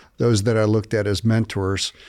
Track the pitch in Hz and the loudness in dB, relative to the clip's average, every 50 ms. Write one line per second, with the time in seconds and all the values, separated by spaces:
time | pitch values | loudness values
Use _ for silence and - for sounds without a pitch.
0 | - _ _ - 113 120 113 101 101 120 113 110 107 107 107 110 104 - 117 107 | -20 _ _ -2 2 2 2 2 2 2 2 2 2 2 2 0 0 -2 -2 -2
1 | 101 101 98 - - 113 113 113 107 - - 101 95 95 98 92 - - - - | -2 -2 -2 0 0 0 2 0 0 -2 -4 -4 -2 -2 -2 -2 -4 -8 -10 -14
2 | - | -20